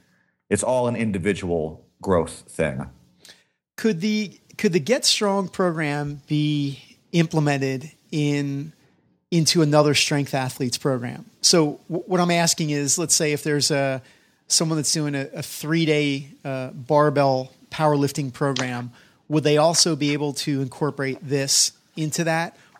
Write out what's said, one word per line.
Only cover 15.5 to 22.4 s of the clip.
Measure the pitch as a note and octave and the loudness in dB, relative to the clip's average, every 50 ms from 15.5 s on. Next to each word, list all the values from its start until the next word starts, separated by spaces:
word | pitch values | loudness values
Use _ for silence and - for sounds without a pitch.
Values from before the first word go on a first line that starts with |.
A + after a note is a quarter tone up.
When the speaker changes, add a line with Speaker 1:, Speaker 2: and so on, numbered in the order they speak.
| - - - D3 E3 E3 E3 D#3 D3+ D3 D3 C#3+ C#3 C#3 C#3+ C#3 - - - | -10 -8 -4 -2 0 2 2 2 2 2 2 0 -2 -4 -6 -12 -16 -14 -10
Speaker 2:
uh, | C#3+ C3+ C3 C3 C3 | -8 -8 -6 -8 -10
barbell | - D3 B2 - D#3 D3 D3+ D3+ C#3 C#3+ C#3 C3+ C3 C3 C3 C3 - _ _ - | -12 -10 -4 0 4 4 4 4 4 4 4 4 4 2 0 -4 -10 _ _ -12
powerlifting | - - D#3 D3+ D3 C#3+ C#3+ C#3 - - C#3+ C3 | -4 0 2 2 4 2 2 0 -2 -2 -6 -6
program, | A#2+ - D3+ C#3 C3+ B2+ C3 B2+ B2 A#2+ A#2+ A#2+ - - - _ _ _ _ - | -4 -2 -2 -2 0 -2 -4 -4 -4 -6 -8 -10 -12 -18 -20 _ _ _ _ -4
would | D3 D#3 C3 | -2 0 2
they | D3+ D3 D3+ | 4 4 4
also | D3+ E3 F3 - - F3+ D#3+ | 4 4 4 4 2 2 0
be | C3+ D3 D3 C#3+ | 0 0 0 0
able | C#3+ D3 D3 C#3 | 0 -2 -4 -4
to | - - D#3+ C#3+ C3+ | -4 -4 -2 -2 -2
incorporate | C3+ B2+ - - D#3 C#3+ C3+ - C#3 C3 B2+ - - | -2 -4 -4 -4 -4 -4 -2 -2 -4 -6 -6 -6 -6
this | C3 C#3 C#3 C3+ C3+ - - - - - _ _ _ - | -4 -2 -2 0 2 2 2 2 0 -2 _ _ _ -8
into | - D#3 D3+ - - E3+ | -6 -4 -4 -2 -2 -2
that? | E3 D#3+ D#3+ | 0 0 -2